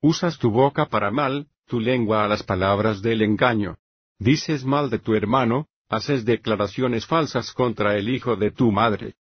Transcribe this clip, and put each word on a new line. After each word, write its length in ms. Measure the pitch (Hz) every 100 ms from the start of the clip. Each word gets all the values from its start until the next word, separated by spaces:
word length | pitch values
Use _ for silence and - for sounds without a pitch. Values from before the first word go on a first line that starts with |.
Usas 380 | 151 165 175 -
tu 120 | 120
boca 360 | 110 139 - -
para 240 | 110 101
mal, 380 | 123 135 143 151 _ -
tu 140 | 120
lengua 440 | 113 127 107 110
a 40 | 104
las 140 | 104
palabras 600 | - 92 98 101 110 98
del 200 | 113 113
engaño. 540 | 107 101 127 110 95 - _ _ _ -
Dices 460 | 104 151 - 147
mal 240 | 131 143 139
de 120 | 110
tu 140 | -
hermano, 520 | 107 104 131 117 127 156 _ -
haces 360 | 110 - 139
declaraciones 840 | 110 113 117 104 101 - 127 117 -
falsas 460 | 165 143 120 -
contra 440 | - 123 104 104 104
el 120 | 104
hijo 280 | 131 127 101
de 160 | 104
tu 180 | - 120
madre. 460 | 101 113 101 - - _